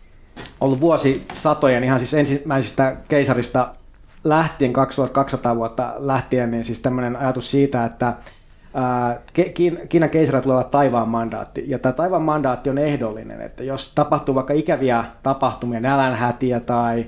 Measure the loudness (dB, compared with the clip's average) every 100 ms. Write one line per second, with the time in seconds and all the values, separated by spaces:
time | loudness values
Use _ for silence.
0 | -20 -20 -20 -20 -18 -2 0 2 4 4
1 | 2 0 -4 -4 0 2 2 2 2 0
2 | 2 0 2 0 -2 -2 0 0 0 0
3 | 0 2 2 0 0 0 -2 -4 -20 -20
4 | -20 -4 2 2 2 0 0 2 0 0
5 | 0 0 0 -2 -2 0 -2 -4 -6 -4
6 | -2 -2 0 -2 0 -2 -6 -4 -2 -2
7 | -2 -2 -2 -4 0 2 2 2 -2 -2
8 | -2 -4 -10 -20 -20 -20 -10 -4 -2 0
9 | -2 -4 -4 -2 0 0 0 0 0 2
10 | 4 4 2 2 2 2 2 2 2 2
11 | 0 -2 -4 -6 -10 -8 -6 -2 0 0
12 | 0 0 0 0 0 -2 -2 0 0 0
13 | -4 -6 -12 -12 -14 -10 -8 -8 -4 0
14 | 2 0 0 0 0 0 0 0 2 0
15 | -2 -4 -2 0 0 -2 -4 -2 0 2
16 | 2 0 -2 0 0 0 0 0 0 -2